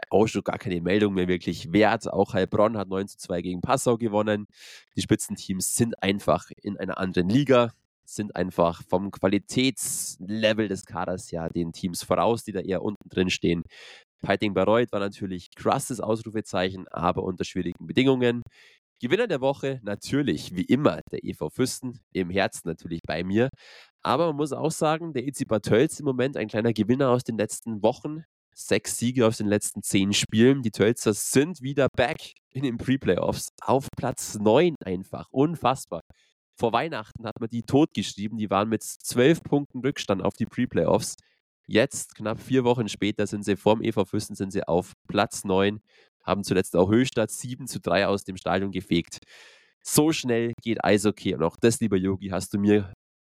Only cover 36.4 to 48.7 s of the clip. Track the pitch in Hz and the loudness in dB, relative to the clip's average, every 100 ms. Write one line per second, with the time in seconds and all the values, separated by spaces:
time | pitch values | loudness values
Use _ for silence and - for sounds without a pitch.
36.4 | _ - 117 113 160 127 110 - 110 - | _ -4 0 0 0 -6 -10 -12 -10 -8
37.4 | 117 117 - 135 160 - 98 - 104 113 | -6 -6 0 4 4 0 -6 -8 -8 -6
38.4 | 104 95 107 110 - - - 123 151 165 | 0 0 2 -2 -4 -12 -4 4 4 4
39.4 | - 143 143 127 127 - - 98 92 - | 0 -2 -2 -4 -4 -4 -2 -2 -2 -2
40.4 | - - 127 92 82 98 - - _ _ | -4 -2 -2 2 2 2 0 -10 _ _
41.4 | _ _ - 104 135 - - - 107 110 | _ _ 0 2 2 -2 -12 -8 -6 -6
42.4 | - 131 123 123 104 - 101 - 104 107 | 0 2 4 2 0 -2 -2 0 -2 -2
43.4 | 104 95 104 113 113 110 95 107 - 104 | -2 0 2 2 2 0 -2 -4 -6 -6
44.4 | 98 95 - 85 - - - 104 110 - | -6 -4 0 0 -2 -10 -4 -2 -2 -4
45.4 | 101 95 98 104 - _ _ _ - 98 | 0 2 2 0 -10 _ _ _ -4 -4
46.4 | 98 92 - 85 95 110 131 - 107 - | 0 0 2 2 4 4 4 0 -2 -4
47.4 | 123 127 127 95 87 87 92 101 - 92 | -10 -10 -10 -8 -2 0 2 -2 -4 -8
48.4 | - 92 98 | -2 -2 -2